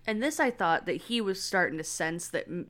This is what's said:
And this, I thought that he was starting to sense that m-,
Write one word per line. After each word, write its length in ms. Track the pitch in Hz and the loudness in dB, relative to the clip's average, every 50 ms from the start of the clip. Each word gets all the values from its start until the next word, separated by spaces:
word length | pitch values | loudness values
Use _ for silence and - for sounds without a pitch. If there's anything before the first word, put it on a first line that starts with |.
| - | -4
And 160 | - 214 214 | -2 -2 2
this, 180 | 247 302 311 330 | 2 0 2 4
I 120 | 302 254 | 2 2
thought 340 | 240 - 196 165 165 135 - | 2 2 2 4 4 2 2
that 180 | 180 151 156 - | 0 -2 -4 -2
he 180 | - 240 240 | -2 -2 0
was 200 | 214 190 190 190 | 0 0 -2 -2
starting 360 | - - - 190 175 - 147 156 | -4 0 2 2 2 2 0 -2
to 60 | 160 | -6
sense 440 | - - - 170 160 165 170 - - | -6 -4 -2 -2 -2 -2 -4 -6 -4
that 180 | - 160 - - | -4 -4 -4 -4
m-, 200 | 165 175 - - | -6 -8 -8 -6